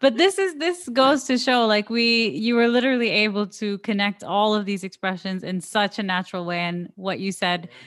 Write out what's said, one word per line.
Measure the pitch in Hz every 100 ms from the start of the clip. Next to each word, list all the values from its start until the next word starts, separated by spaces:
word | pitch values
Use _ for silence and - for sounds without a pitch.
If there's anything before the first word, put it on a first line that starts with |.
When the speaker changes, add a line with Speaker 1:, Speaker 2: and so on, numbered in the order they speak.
Speaker 1:
But | 269 226
this | 370 381
is, | 392 302
this | 330 349 -
goes | 240 262 285
to | - 254
show, | 254 247 226
like, | 208 208
we, | 233 233 233 226
you | 139 220 240
were | 233
literally | 240 254 254 233
able | 185 214 202 202
to | - 214 202
connect | 208 202 202 202
all | - 196 214
of | 214 196
these | 196
expressions | 185 - 190 185 190 185
in | 175 185
such | - 214 202 -
a |
natural | 202 180 185 185
way. | 175 175
And | 175 175 175 -
what | 190 147
you | 190
said | 180 180 175 175
Speaker 2:
Yeah. | -